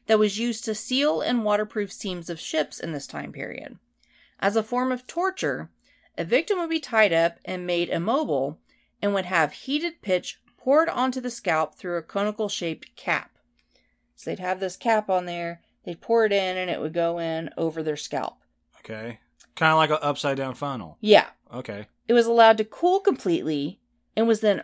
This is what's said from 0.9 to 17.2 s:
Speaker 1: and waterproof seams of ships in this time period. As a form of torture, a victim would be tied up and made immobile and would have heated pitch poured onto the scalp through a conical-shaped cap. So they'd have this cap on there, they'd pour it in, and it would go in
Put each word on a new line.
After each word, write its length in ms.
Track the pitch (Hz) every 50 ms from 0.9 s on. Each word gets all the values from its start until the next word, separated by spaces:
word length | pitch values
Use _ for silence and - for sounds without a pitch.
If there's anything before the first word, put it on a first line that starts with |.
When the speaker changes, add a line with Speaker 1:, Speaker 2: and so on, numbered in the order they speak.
| 254 262 285 302 320 -
Speaker 1:
and 220 | - - 247 240 214
waterproof 480 | 208 208 208 214 208 - 220 202 196
seams 380 | - - - 196 180 175 165 -
of 100 | 165 160
ships 400 | - - - 311 - - - -
in 120 | - -
this 160 | 156 143 -
time 240 | - - 147 147 -
period. 460 | 143 143 - - - - - - - - _ _ _ _ _ _ _ _ _ _ _ -
As 160 | - 202 208
a 80 | 226 214
form 280 | - 247 247 254 262
of 160 | 254 247 -
torture, 640 | - - 339 370 381 370 - - 143 131 - - - _ _ _ _ _ _ _ _ -
a 60 | - 165
victim 360 | 165 226 294 339 - 392 359
would 100 | 339 320
be 100 | 320 311
tied 340 | 311 - 233 220 214 190 165
up 240 | 165 165 170 170 _ -
and 200 | 180 185 180 180
made 240 | 175 175 170 175 -
immobile 680 | - 165 170 208 247 302 302 175 147 131 135 147 160 _ _ _ _ _ _ _ _ -
and 120 | - 202 202
would 120 | 196 185
have 280 | 180 190 170 156 143 -
heated 480 | - - 262 285 302 330 339 330 _
pitch 380 | - 208 185 180 - - - _ _ _ _
poured 320 | _ - 254 285 311 330 -
onto 320 | - - 254 262 254 262
the 100 | 240 247
scalp 440 | - - - 185 160 156 160 - _
through 220 | - - 180 175
a 40 | 170
conical-shaped 920 | 165 _ - 196 208 214 208 - 214 202 - - 180 165 156 - - - _
cap. 360 | - - - 160 107 - - _ _ _ _ _ _ _ _ _ _ _ _ _ _ _ _ _
So 140 | - - -
they'd 100 | 165 175
have 200 | 185 185 190 185
this 160 | 190 180 180
cap 340 | - - 233 220 214 214 -
on 160 | 185 180 180
there, 360 | 175 175 175 170 170 170 - _ _ _ _ -
they'd 160 | 185 170 -
pour 240 | - - 233 233 220
it 80 | 208 202
in, 240 | 196 190 185 185
and 120 | 185 185 180
it 120 | 143 -
would 120 | 113 160 165
go 260 | 170 170 170 170
in 300 | 170